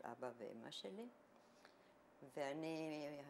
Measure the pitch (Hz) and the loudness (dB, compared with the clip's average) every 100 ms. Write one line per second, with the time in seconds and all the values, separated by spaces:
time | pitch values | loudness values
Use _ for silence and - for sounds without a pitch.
0 | - 117 127 117 104 107 127 - 196 190 | 0 2 0 0 -2 -2 -2 0 0 -2
1 | 247 - - - - - - - - - | -4 -8 -18 -18 -18 -16 -16 -16 -20 -20
2 | - - 139 151 139 151 160 160 160 151 | -18 -12 -4 4 4 6 4 4 4 4
3 | 147 143 139 | 2 0 -2